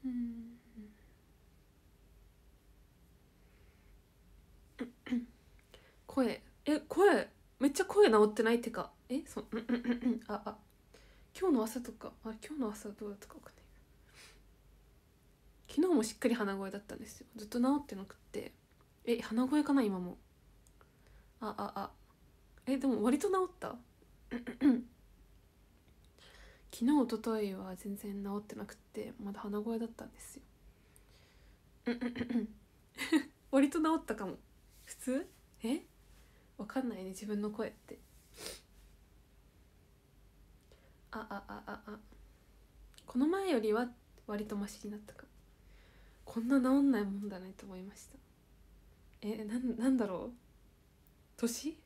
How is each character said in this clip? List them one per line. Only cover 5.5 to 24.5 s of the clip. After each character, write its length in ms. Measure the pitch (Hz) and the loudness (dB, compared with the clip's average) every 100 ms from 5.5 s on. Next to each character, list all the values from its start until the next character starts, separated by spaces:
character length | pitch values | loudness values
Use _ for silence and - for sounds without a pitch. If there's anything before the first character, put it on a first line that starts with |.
| - _ - - - - | -20 _ -20 -20 -20 -4
声、 340 | - 240 - - - - | 2 2 0 -10 -8 0
え、 140 | 202 - | 0 0
声、 420 | - 392 262 - - - _ | 6 8 8 2 -8 -20 _
め 80 | 277 | 2
っ 20 | |
ち 100 | 285 | 2
ゃ 40 | 381 | 2
声 240 | 392 415 | 8 10
治 180 | 220 208 | 10 6
っ 40 | |
て 100 | 214 | 6
な 80 | 226 | 4
い？ 100 | 233 | 4
て 100 | 233 | 0
か、 200 | - - - _ | -6 -8 -12 _
え、 140 | 254 320 | -6 -4
そ、 200 | - 214 220 226 240 240 | -10 -6 -8 -2 -2 0
<clears throat> 400 | 240 247 214 - | 0 0 -2 -4
あ、 140 | 208 - | -6 -6
あ、 120 | - - _ _ - - - - - | -12 -18 _ _ -20 -20 -20 -20 -2
今 120 | 370 | 2
日 60 | 262 | 4
の 60 | |
朝 180 | 226 247 | 2 -4
と 100 | 240 | -10
か、 200 | 208 - - | -12 -14 -12
あ、 100 | 226 220 - | -12 -12 -10
今 100 | 302 | -4
日 60 | |
の 100 | 226 | -4
朝 180 | 208 214 | -4 -12
ど 180 | 208 208 | -10 -12
う 20 | |
だ 60 | 202 | -12
っ 40 | |
た 80 | - | -16
か 80 | - | -20
わ 60 | |
か 100 | - | -20
ん 40 | - | -20
な 60 | |
い。 20 | - - - - - - - - - - - - - - _ _ _ _ - - - | -20 -20 -20 -20 -20 -20 -20 -20 -20 -20 -20 -20 -20 -20 _ _ _ _ -20 -20 -8
昨 140 | - 359 | 0 4
日 60 | |
も 100 | 302 | 4
し 120 | 220 - | 2 0
っ 20 | |
か 100 | 247 | 0
り 80 | 233 | 2
鼻 200 | 202 196 | 0 -2
声 160 | 196 | -6
だ 80 | 196 | -8
っ 20 | |
た 140 | - - | -12 -14
ん 40 | |
で 60 | 214 | -14
す 160 | - | -18
よ。 60 | - 226 | -18 -16
ず 100 | 214 | -8
っ 20 | |
と 120 | 240 | 0
治 60 | 254 285 | 2 2
っ 40 | 285 | -2
て 100 | 196 | -12
な 80 | 196 | -12
く 100 | - | -16
っ 20 | - | -12
て。 220 | - - - _ _ _ _ - | -10 -10 -16 _ _ _ _ -2
え、 140 | 233 | -2
鼻 280 | - 220 254 | 0 0 2
声 160 | 302 | 2
か 100 | 294 | 4
な、 100 | 277 | 4
今 160 | 220 190 | 4 0
も。 180 | 180 - - _ - - - - - _ - - - - | -6 -10 -18 _ -20 -20 -20 -20 -20 _ -20 -20 -20 -10
あ、 140 | 214 208 | -8 -6
あ、 160 | 202 - | -6 -6
あ。 160 | 196 - - _ - - - - - | -10 -12 -20 _ -20 -20 -20 -12 -2
え、 120 | 269 | 0
で 100 | 277 | 2
も 160 | 220 | 4
割 160 | 214 294 | 4 4
と 100 | 403 | 4
治 60 | 381 370 | 2 0
っ 40 | - | -4
た？ 160 | - 240 - - - - - | -10 -10 -16 -20 -20 -20 -12
<clears throat> 80 | 240 - | -10 -10